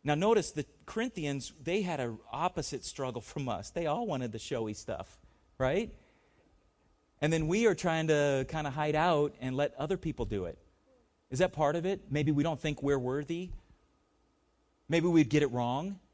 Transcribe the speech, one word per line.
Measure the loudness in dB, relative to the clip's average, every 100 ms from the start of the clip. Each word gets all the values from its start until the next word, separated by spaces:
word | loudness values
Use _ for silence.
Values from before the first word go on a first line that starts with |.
Now | 0 2
notice | 4 4 2
the | -4 -8 -10 -10
Corinthians, | -4 -4 -4 -4 -4 -6 -10
they | -2 -2
had | 0 -2
an | -4 -6 -10
opposite | -2 -2 -2 -6 -6 -8
struggle | -6 -4 -4
from | -8 -6 -4
us. | -4 -4
They | -4 -2
all | -2 -2
wanted | -2 -4
the | -6
showy | -6 -4 -4
stuff, | -6 -8 -8 -8 -16 -20 _ _ _
right? | 0 0 -2 -10 -20 _ _ _ _ _ _ _ _ _ _ _
And | 0
then | 2 2
we | 4 4
are | 4
trying | 0 0 4
to | 4 4 2 0
kinda | -4 -4
hide | -2 0 2
out | 4 4 2 -2
and | -6 -2
let | -2
other | -2 -4 -2
people | -4 -4 -4
do | -2 -4
it. | -8 _ _ _ _ _ _ _
Is | 0
that | 0
part | 2 0 2
of | -2
it? | -4 -4
Maybe | 0 2
we | 2
don't | 2 0
think | -4 -2
we're | 0 0
worthy. | 0 -4 -4 -6 -8 -12 _ -20 _ _ _ _ _ _ _ _ _ _ _
Maybe | 2 6
we'd | 6 6
get | 4
it | 4
wrong. | 0 0 -2 -4 -8 _